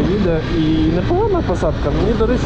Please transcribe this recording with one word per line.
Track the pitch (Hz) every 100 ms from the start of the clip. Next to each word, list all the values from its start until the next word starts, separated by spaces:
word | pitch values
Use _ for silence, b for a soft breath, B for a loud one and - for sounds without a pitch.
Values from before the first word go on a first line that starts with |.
| 151
їде. | 202 180 160 - 170
І | 156 160 156 165
непогана | - 359 440 359 -
посадка. | - 165 143 147 151
Мені, | 196 233
до | 226
речі, | 247